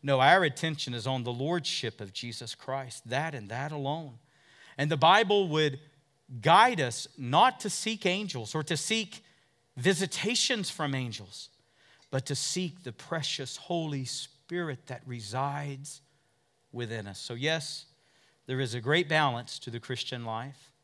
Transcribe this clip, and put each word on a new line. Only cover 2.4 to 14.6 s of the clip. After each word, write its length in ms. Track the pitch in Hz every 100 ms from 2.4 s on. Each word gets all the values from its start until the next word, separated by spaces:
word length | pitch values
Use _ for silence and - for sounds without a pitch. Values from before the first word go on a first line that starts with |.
| 117 -
Christ, 540 | - 135 131 - 117
that 240 | 127 160
and 140 | 143 101
that 240 | 117 147
alone. 480 | 151 139 156 151 117 _ _ _ - - -
And 140 | 147
the 60 | 156
Bible 500 | 160 196 214 208 185
would 320 | 156 151 135 - _ _ _ _ 123
guide 400 | 107 180 240 226
us 260 | 127 - - -
not 440 | 123 147 247 254
to 80 | 208
seek 360 | - 220 220 185
angels 480 | 185 208 131 107
or 100 | 156
to 120 | 151 151
seek 480 | - 220 208 - _ _ _ _ _ -
visitations 920 | 135 180 190 - 202 233 - 240 185
from 240 | - 147
angels, 540 | 135 123 104 95 - - _ _ _ _ _ _
but 140 | 131 127
to 100 | 143
seek 480 | - 185 180 -
the 80 | 123
precious 640 | 113 - 165 139 - 131 -
Holy 480 | - 170 160 139
Spirit 840 | 127 - - _ - 175